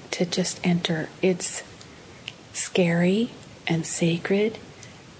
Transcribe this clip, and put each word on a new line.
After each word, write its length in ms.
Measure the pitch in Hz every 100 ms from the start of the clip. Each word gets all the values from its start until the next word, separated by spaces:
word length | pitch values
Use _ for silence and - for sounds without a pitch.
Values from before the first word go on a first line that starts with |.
| -
to 160 | - 175
just 340 | - 175 -
enter. 460 | 180 175 175 160 - -
It's 400 | 190 175 - - - - - - - - - - -
scary 800 | - - - 170 170 180 202 240 - - - -
and 200 | 165 156
sacred 720 | - 170 170 - 196 214 220 - - - - -